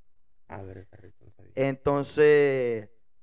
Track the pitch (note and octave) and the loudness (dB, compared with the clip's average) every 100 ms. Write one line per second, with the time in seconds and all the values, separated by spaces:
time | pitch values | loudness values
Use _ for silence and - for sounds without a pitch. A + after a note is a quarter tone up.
0 | - - - - - G2+ F#2+ F#2+ F#2+ G2+ | -20 -20 -20 -20 -18 -16 -16 -18 -20 -20
1 | F#2 - - - F#2 C3 C#3 C3+ D3 C#3+ | -20 -20 -20 -20 -12 -4 -4 -2 -2 -2
2 | C#3 D3+ D3+ D3 C#3+ C3+ A#2+ A2+ G#2+ - | -2 4 6 6 4 0 -2 -6 -10 -20
3 | - - | -20 -16